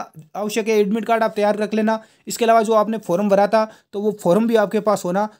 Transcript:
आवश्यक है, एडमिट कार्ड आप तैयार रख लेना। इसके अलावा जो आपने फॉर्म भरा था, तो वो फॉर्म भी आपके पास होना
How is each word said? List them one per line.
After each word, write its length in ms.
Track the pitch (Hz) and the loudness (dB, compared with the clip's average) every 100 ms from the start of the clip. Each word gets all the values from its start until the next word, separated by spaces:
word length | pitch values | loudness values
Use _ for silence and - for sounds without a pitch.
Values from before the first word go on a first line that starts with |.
| - 160 - - | -6 -14 -16 -10
आवश्यक 320 | 208 226 214 | -6 -4 0
है, 120 | 214 | 0
एडमिट 260 | 202 226 214 | 0 -2 0
कार्ड 180 | 226 | 0
आप 100 | 220 214 | 0 0
तैयार 220 | 208 208 | 0 0
रख 160 | 208 | -2
लेना। 260 | 214 214 220 - _ - | -2 0 -2 -6 _ -12
इसके 180 | - 226 | -2 2
अलावा 160 | 226 | 4
जो 120 | 214 | 4
आपने 240 | 220 208 220 | 2 0 -4
फॉर्म 320 | - 175 208 | -4 -2 2
भरा 160 | 196 202 | 2 4
था, 160 | 220 220 - _ | 2 -2 -6 _
तो 80 | 202 | -6
वो 160 | 208 208 | -4 -2
फॉर्म 240 | 180 185 233 | 2 2 2
भी 80 | 226 | 2
आपके 240 | 202 214 | 0 -2
पास 260 | 208 202 180 | 0 -2 -2
होना 220 | 185 214 - | -4 -4 -8